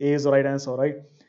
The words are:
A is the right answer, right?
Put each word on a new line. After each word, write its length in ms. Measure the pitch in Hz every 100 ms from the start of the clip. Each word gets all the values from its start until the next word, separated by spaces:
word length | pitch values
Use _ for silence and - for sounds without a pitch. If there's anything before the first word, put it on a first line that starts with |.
A 120 | 143
is 100 | 147
the 80 | 143
right 160 | 139 139
answer, 240 | 139 139
right? 240 | 127 147 147 - _